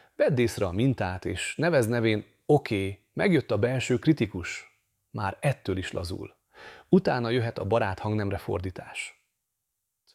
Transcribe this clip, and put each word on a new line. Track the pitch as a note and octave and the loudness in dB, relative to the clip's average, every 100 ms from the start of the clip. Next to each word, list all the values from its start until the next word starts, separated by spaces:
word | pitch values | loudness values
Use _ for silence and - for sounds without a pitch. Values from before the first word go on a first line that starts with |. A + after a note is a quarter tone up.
| _ - | _ 0
vedd | C#4+ B2+ | 2 4
észre | A#2 - G2 | 2 0 -2
a | |
mintát, | F2+ C3+ - F#2 F#2 | 2 2 2 -2 -4
és | F2 F2 - - | -6 -6 -6 -2
nevez | D#3+ D3 A2 | 2 2 2
nevén: | A#2+ A2+ G#2+ - _ - | 2 2 0 -2 _ 2
„Oké, | D3 - G2+ G2 G2+ _ | 2 2 -2 -2 -6 _
megjött | - F#3+ D#3+ - | -2 2 2 2
a | G#2 | 0
belső | A#2 C3 - B2 | 0 0 0 0
kritikus.” | - D3+ A2 F2+ E2+ - - _ _ _ _ | 2 2 0 -4 -8 -10 -14 _ _ _ _
Már | A2 G2 - | -8 -6 -2
ettől | C#3+ - - F#2+ | -2 -2 -2 -4
is | F2+ | -4
lazul. | G2 F#2 F#2+ - _ _ - - - - | -6 -6 -8 -12 _ _ -20 -20 -20 4
Utána | F#3 - C3 A#2 | 4 4 0 0
jöhet | B2 A#2 - | 0 0 -2
a | G2 | 0
barát | A#2 G#2 F#2 | 2 2 -2
hangnemre | G#2+ G#2+ G2+ F#2+ | -2 0 -2 -4
fordítás. | - G2 F#2 - - - - - _ _ _ _ _ _ _ _ _ | -4 -4 -4 -8 -12 -12 -12 -14 _ _ _ _ _ _ _ _ _